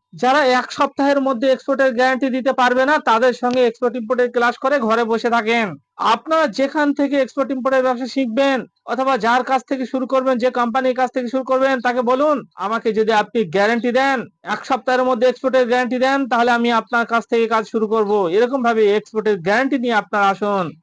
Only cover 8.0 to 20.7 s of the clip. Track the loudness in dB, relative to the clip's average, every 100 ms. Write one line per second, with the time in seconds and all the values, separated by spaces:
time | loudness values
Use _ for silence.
8 | -4 -2 -2 0 0 0 -4 _ -8 -2
9 | 0 0 2 0 2 -2 -2 -6 -4 -4
10 | -2 0 0 0 0 0 -2 0 -2 0
11 | -2 -2 -4 -4 -2 0 2 0 -2 -2
12 | 0 2 2 0 -4 -8 -6 -4 -2 0
13 | 2 0 0 -2 0 0 2 2 0 0
14 | 0 -2 -6 _ -8 -8 -4 -4 0 0
15 | 0 2 0 0 0 2 2 0 0 0
16 | 0 0 0 0 2 2 2 0 0 -2
17 | 0 -2 0 0 2 0 -2 -2 0 0
18 | 0 0 2 2 0 0 0 2 2 2
19 | -2 -4 -2 -2 0 0 0 -2 0 -2
20 | -2 0 0 0 -2 -2 -4